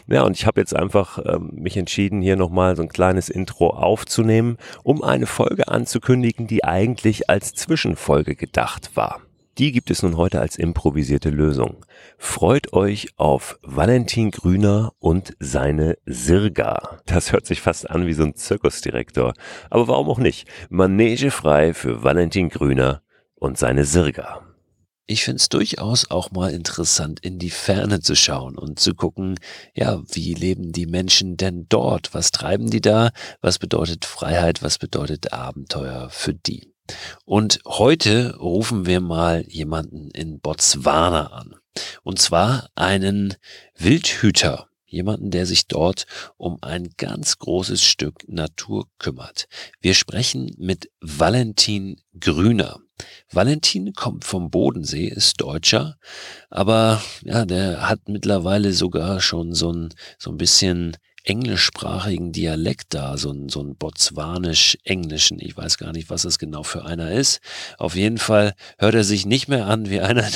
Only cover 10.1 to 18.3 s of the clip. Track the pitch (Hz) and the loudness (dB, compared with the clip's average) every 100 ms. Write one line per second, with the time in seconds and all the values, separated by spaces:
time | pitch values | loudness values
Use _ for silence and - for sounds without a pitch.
10.1 | 82 87 82 80 - 85 85 78 71 67 | 2 2 2 -2 -2 -2 0 0 0 0
11.1 | 69 78 73 76 69 - - - - - | 0 0 2 2 2 -2 -4 -20 -20 -20
12.1 | - - - 85 139 - - 101 104 - | -12 -8 2 4 4 4 2 2 0 -6
13.1 | - 76 67 - - - 67 87 123 120 | 0 2 2 0 -16 -6 0 4 4 2
14.1 | - 107 - 90 92 104 104 110 - 82 | 0 -2 0 2 4 4 4 0 -2 0
15.1 | 87 - - 69 67 69 76 78 - - | 0 -2 -12 -4 0 0 2 2 0 -6
16.1 | 62 - 92 104 - - - - - - | -6 2 4 4 0 -2 -2 -6 -14 -2
17.1 | 90 - - - 87 - 82 - 80 87 | 0 2 0 0 -2 -2 -2 -2 -2 0
18.1 | 76 78 | 2 0